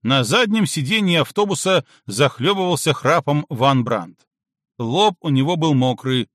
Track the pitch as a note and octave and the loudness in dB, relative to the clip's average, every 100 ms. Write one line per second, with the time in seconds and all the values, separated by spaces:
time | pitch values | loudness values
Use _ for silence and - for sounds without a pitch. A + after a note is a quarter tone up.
0 | A2+ C3+ A2+ G3+ A3 A3 F3+ D#3+ C3 G#3+ | 0 0 2 0 2 0 0 -2 -2 0
1 | F#3+ E3+ C3+ - G#3 E3+ F#3+ F3+ - _ | 2 0 0 -2 -2 -2 0 0 -2 _
2 | - G2+ C#3 - C#3+ G3 F3+ D#3+ D#3+ C#3+ | -10 0 0 0 -2 0 0 0 -2 0
3 | C3+ E3 C#3+ D3 - A#2 C3+ C3 A2+ A2 | 0 0 0 -2 -2 0 2 2 0 -4
4 | E2+ _ _ _ _ _ _ - A#2 D3+ | -6 _ _ _ _ _ _ -8 -4 2
5 | G#3+ F3+ E3 C3+ C#3 F3 D#3+ C3+ B2+ A#2 | 0 0 0 0 2 0 2 2 2 -2
6 | C3 B2+ A2 | -4 -4 -4